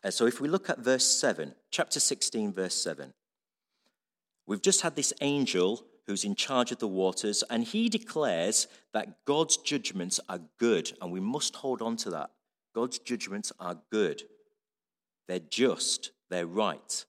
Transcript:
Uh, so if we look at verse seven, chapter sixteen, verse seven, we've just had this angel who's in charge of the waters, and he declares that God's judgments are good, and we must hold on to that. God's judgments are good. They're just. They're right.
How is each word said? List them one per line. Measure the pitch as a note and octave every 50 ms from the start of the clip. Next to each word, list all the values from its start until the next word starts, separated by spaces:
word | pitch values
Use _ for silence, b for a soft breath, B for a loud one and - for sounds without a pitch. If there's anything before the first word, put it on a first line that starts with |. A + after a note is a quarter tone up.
| -
Uh, | G2
so | F#2 - A#2+
if | A#2 B2 -
we | C3+ D3+
look | E3 F#3+ F#3+ -
at | E3+ -
verse | A#2+ B2 C3 B2+ B2+
seven, | - - - - C3+ G2 D#2+ D#2 D2 - _ _ _
chapter | - - - - - -
sixteen, | - - - - - - - A#2 G#2+ G#2
verse | G2 - F#2 F#2 -
seven, | - - - D#2+ C#2+ C#2+ C2 - _ _ _ _ _ _ _ _ _ _ _ _ _ _ _ _ _ _ _ _ _ _ _ _ _ _ -
we've | G#3 G3+
just | - G3+ F#3+ -
had | - E3+ D#3+
this | - C#3 - - -
angel | D3 C#3+ C#3+ C#3+ C3+ A#2+ - F#2 F2+ F#2+ A2 A#2 - - _ _ _ -
who's | G2+ G2 -
in | G#2 G2+
charge | - - - C#3 B2+ B2 A#2
of | B2 -
the | - G#2+
waters, | F#2+ F#2+ F#2 F#2 F#2 - - G#2+ G#2 - - -
and | A#2+ A#2 A#2
he | A2+ - G#3+ A3+ A#3
declares | G3+ A3 - - - D#3+ D3+ B2+ F#2 E2 E2+ F#2+ A2 - - B B B B B _
that | G#2+ G#2 G#2 - _ _
God's | - C#3+ D3+ D#3+ D#3 - -
judgments | - - D3 C#3 G#2+ - - F#2+ F2 F#2 - - - -
are | F#2 F2+ E2 D#2 _ _
good, | A#2 A#2 A2 F2 D#2 - - -
and | F#2 F2+
we | F2 F#2+
must | F#2+ G#2 B2+ D3+ D3 - - -
hold | - C#3 B2+ A2
on | A2+ A2+ A#2 A2
to | - G#2+
that. | E2+ D2+ D2 - _ _ _ _ _ _ _ _ _
God's | A2+ A#2 B2+ B2+ -
judgments | _ - B2 A2 - G2 G2 G2+ G#2 - - _
are | F#2 F2 F2 D#2+ - _
good. | - G#2+ G#2 E2+ D2 - - - - _ _ _ _ _ _ _ _ _ _ _ _ _ _ _ _ _ _ -
They're | F2+ F#2
just. | E2 - - - B2 B2+ G2 - - - - - - - _ _ _ _
They're | F2+ F2+ F2
right. | E2+ E2+ G2+ A2 G2 D2+ C#2 - _ - - -